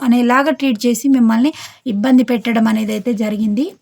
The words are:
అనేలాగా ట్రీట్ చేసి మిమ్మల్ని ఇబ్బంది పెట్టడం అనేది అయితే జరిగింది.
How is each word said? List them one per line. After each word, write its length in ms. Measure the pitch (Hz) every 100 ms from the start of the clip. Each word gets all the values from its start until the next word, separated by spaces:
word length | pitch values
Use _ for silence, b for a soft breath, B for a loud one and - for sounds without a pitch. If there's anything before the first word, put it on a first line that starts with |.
అనేలాగా 480 | 262 240 240 254 285
ట్రీట్ 340 | 285 277 214 240
చేసి 220 | 226 277
మిమ్మల్ని 460 | 262 226 226 277 B B B 262
ఇబ్బంది 360 | 202 254 254
పెట్టడం 440 | 247 240 240 226 220
అనేది 240 | 220 214
అయితే 220 | 214 240
జరిగింది. 580 | 214 214 208 220 208 330 -